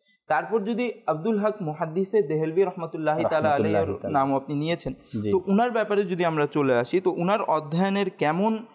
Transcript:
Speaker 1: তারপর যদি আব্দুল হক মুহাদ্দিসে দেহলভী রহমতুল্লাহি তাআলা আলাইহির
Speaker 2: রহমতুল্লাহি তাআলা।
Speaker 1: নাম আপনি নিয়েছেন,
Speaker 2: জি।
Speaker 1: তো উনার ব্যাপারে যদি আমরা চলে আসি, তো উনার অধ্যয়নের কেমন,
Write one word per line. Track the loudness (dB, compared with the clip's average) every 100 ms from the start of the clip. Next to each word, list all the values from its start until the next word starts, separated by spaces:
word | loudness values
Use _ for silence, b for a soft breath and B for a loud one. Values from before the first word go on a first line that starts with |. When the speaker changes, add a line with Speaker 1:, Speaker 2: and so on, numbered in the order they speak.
| _ _ -2
Speaker 1:
তারপর | -2 0 -2
যদি | 0 -2 -2 -4 -4
আব্দুল | -2 0 2
হক | 0 -2
মুহাদ্দিসে | -4 -4 -4 -2 0 0
দেহলভী | 2 0 0 2
রহমতুল্লাহি | 0 -2 -8 -4 -2 0 0
তাআলা | 0 2
আলাইহির | 2 2 0
Speaker 2:
রহমতুল্লাহি | 0 -4
তাআলা। | -2 0
Speaker 1:
নাম | 2 0
আপনি | -2 -4
নিয়েছেন, | -2 -2 -6
Speaker 2:
জি। | -10 -8 -4 0
Speaker 1:
তো | 0 2
উনার | 2 2
ব্যাপারে | 0 0 0
যদি | 0 0 0
আমরা | 2 0
চলে | 2 4 4
আসি, | 2 0
তো | 0
উনার | 0 0 0
অধ্যয়নের | 0 -2 0 0 0 0 -2
কেমন, | 0 0 2 0 -2 -6